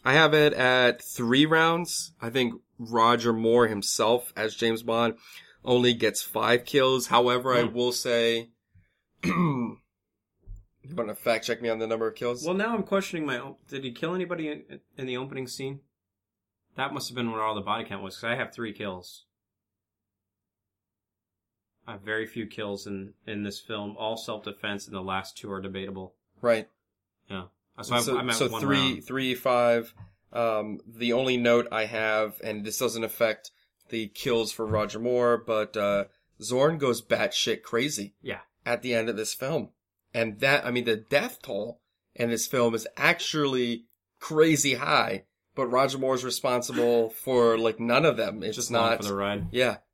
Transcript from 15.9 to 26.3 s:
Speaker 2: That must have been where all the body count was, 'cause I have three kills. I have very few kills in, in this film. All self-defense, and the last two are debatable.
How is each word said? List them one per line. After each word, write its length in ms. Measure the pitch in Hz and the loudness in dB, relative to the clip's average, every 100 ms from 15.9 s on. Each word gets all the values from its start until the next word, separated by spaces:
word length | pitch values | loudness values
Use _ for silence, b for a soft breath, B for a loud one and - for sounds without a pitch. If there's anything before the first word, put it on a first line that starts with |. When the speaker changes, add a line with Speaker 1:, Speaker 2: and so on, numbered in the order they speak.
| _ _ _ _ _ _ _ _ - | _ _ _ _ _ _ _ _ -6
Speaker 2:
That 160 | 143 | -6
must 160 | 143 - | -6 -8
have 60 | 123 | -4
been 140 | 117 | -4
where 120 | 113 | -2
all 120 | 110 | -2
the 60 | 107 | -4
body 240 | 101 110 | -4 -6
count 180 | - 101 | -6 -10
was, 140 | 98 - | -12 -10
'cause 80 | |
I 100 | 113 | -6
have 180 | 127 113 | -4 -6
three 200 | - 113 | -8 -10
kills. 520 | 101 104 92 - - _ _ _ _ _ _ _ _ _ _ _ _ _ _ _ _ _ _ _ _ _ _ _ _ _ _ - | -8 -10 -10 -16 -20 _ _ _ _ _ _ _ _ _ _ _ _ _ _ _ _ _ _ _ _ _ _ _ _ _ _ -18
I 60 | |
have 80 | 104 | -14
very 240 | 101 110 110 | -4 -4 -4
few 200 | 120 107 | -8 -10
kills 400 | - 104 98 104 | -8 -8 -8 -8
in, 280 | 98 98 _ - | -10 -10 _ -10
in 160 | 104 | -8
this 160 | 104 98 | -6 -8
film. 340 | - 107 104 101 | -10 -8 -8 -6
All 180 | 110 113 | -6 -4
self-defense, 680 | - 110 104 101 104 101 - | -8 -8 -10 -8 -8 -8 -8
and 100 | 101 | -10
the 60 | |
last 340 | 92 95 95 - | -4 -6 -6 -14
two 140 | 110 | -10
are 80 | 95 | -8
debatable. 540 | 98 95 98 95 92 _ _ | -8 -10 -10 -10 -14 _ _